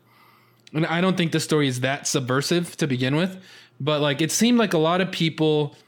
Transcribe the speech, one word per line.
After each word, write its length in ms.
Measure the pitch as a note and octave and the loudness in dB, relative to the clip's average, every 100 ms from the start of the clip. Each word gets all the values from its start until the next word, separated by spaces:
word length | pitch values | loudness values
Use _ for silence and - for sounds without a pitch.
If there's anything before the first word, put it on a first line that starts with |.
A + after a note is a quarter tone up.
| _ _ _ _ _ _ - | _ _ _ _ _ _ -8
And 100 | D3+ D#3+ | -4 -2
I 140 | E3 | 0
don't 160 | F#3+ F3+ | 0 0
think 160 | E3 | 0
the 80 | D#3+ | -2
story 280 | - D#3 C#3 | 0 2 2
is 120 | B2 | 0
that 260 | C3 C#3+ - | -2 -2 -2
subversive 680 | D3 B2 C3 - F3 E3+ - | -2 0 -2 0 -2 -2 -4
to 80 | D#3 | -2
begin 300 | B2 B2+ D3 | 0 0 0
with, 260 | F#3 F#3 - - - - | -2 -6 -18 -20 -20 -8
but, 200 | C#3+ D3+ | -2 0
like, 200 | D3 C#3 | 0 0
it 100 | D#3+ | -2
seemed 280 | - A3+ A#3+ | 2 2 4
like 140 | G#3+ | 2
a 40 | E3 | 2
lot 220 | D#3 F3+ | 2 2
of 100 | F#3 | 0
people, 640 | - E3 D#3 D#3 D3+ C#3+ - | -2 -2 0 0 2 -2 -8